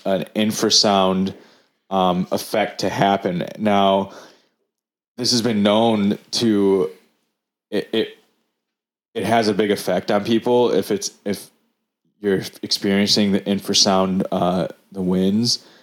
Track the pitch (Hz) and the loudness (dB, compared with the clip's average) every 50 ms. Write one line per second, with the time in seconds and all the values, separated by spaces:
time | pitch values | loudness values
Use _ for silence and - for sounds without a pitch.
0 | - 95 95 92 87 - _ 104 107 107 104 - - 107 - - - 110 101 98 | -4 -2 -2 -2 -4 -4 _ -2 -2 -2 -2 0 0 2 2 2 2 4 4 4
1 | 95 92 95 95 95 98 95 - - - _ _ _ _ _ _ _ _ 92 95 | 4 2 2 0 -2 -4 -6 -10 -20 -20 _ _ _ _ _ _ _ _ -2 0
2 | 92 92 90 87 92 - 98 98 - - - 110 101 - - - - 95 87 - | 0 0 0 0 -2 -2 -4 -6 -6 -4 -2 -2 -2 -2 -4 -6 -6 -6 -2 0
3 | 101 98 98 98 - 101 87 87 - - - - 107 107 101 101 98 98 98 98 | 2 2 2 0 0 -4 -4 -4 -6 -8 -8 -4 -2 0 2 2 2 4 2 2
4 | 98 98 - - - - - _ _ _ _ _ _ _ _ _ _ _ _ _ | 0 -4 -10 -20 -20 -20 -20 _ _ _ _ _ _ _ _ _ _ _ _ _
5 | _ _ _ - 127 110 120 120 107 120 113 104 101 104 104 107 117 117 113 107 | _ _ _ -6 -4 0 0 0 0 0 0 2 2 4 4 4 4 4 2 2
6 | 101 101 101 - - _ - - 120 113 107 101 101 98 95 95 90 90 - - | 2 0 -2 -2 -6 _ -6 -2 0 2 2 4 4 4 4 2 0 -2 -4 -12
7 | _ _ _ _ _ _ _ _ _ _ _ _ _ _ - 101 - - - 113 | _ _ _ _ _ _ _ _ _ _ _ _ _ _ -6 -6 -6 -2 -2 -2
8 | 104 - - _ _ _ _ _ _ _ _ _ _ _ _ _ _ _ _ _ | -2 -2 -6 _ _ _ _ _ _ _ _ _ _ _ _ _ _ _ _ _
9 | _ _ _ 117 98 95 113 117 113 104 104 92 110 101 101 95 - - 92 90 | _ _ _ -6 -2 0 2 2 2 2 2 0 2 0 0 -2 -2 -2 -2 -2
10 | - - 110 104 101 110 117 113 - 123 123 123 123 113 - 87 101 - 107 98 | -2 0 -2 -2 0 0 0 0 2 2 2 2 2 2 2 0 0 0 -4 -4
11 | - - - _ _ 101 101 - - - _ _ _ _ _ _ _ _ _ _ | -4 -8 -12 _ _ -8 -8 -8 -8 -20 _ _ _ _ _ _ _ _ _ _
12 | _ _ _ _ - 101 95 92 - - - - - 101 - - - 101 98 98 | _ _ _ _ -2 0 0 0 -2 -6 -12 -12 -8 -6 -6 -2 0 0 2 2
13 | 101 101 - - 104 101 95 104 - - 101 98 - - 101 - - 107 95 95 | 2 2 2 2 2 2 0 -2 0 -2 -4 -4 -2 -2 0 0 2 2 2 2
14 | 95 95 92 95 92 - - 92 92 90 90 92 82 - - _ _ _ - 95 | 2 0 0 -2 -2 -2 -2 -2 0 0 0 0 -2 -4 -6 _ _ _ -10 -6
15 | 92 90 92 92 92 95 98 107 117 120 - - - - - - | -2 0 0 2 2 2 2 0 0 0 -2 -4 -6 -16 -20 -20